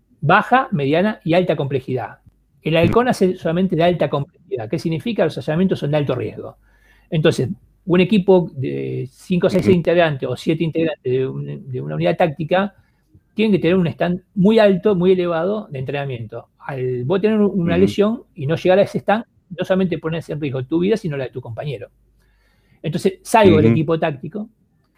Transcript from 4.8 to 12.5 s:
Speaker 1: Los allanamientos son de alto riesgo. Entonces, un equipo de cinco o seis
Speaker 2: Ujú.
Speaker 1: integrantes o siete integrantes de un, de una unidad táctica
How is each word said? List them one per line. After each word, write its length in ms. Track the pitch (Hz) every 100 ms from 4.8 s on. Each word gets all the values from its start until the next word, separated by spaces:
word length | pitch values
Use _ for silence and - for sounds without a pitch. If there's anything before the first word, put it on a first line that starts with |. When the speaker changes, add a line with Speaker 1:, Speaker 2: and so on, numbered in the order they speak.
| 170 160 240 214
Speaker 1:
Los 120 | 165 151
allanamientos 420 | 135 156 190 175
son 120 | 143
de 60 | 151
alto 160 | 135
riesgo. 420 | 120 104 - 107 - _ _ _ _ _
Entonces, 400 | 165 160 - 127 - _ _
un 160 | - 175
equipo 500 | 185 214 180 185 165
de 520 | 143 139 135 135 131 127
cinco 380 | - - 180 185
o 20 |
seis 160 | 190 165
Speaker 2:
Ujú. 80 |
Speaker 1:
integrantes 520 | 180 160 170 165 139 131
o 80 |
siete 300 | 123 - 156
integrantes 480 | 165 160 160 147 127
de 140 | 127 131
un, 440 | 139 143 143 135
de 120 | 127
una 140 | 143 156
unidad 200 | 170 170
táctica 580 | 180 143 156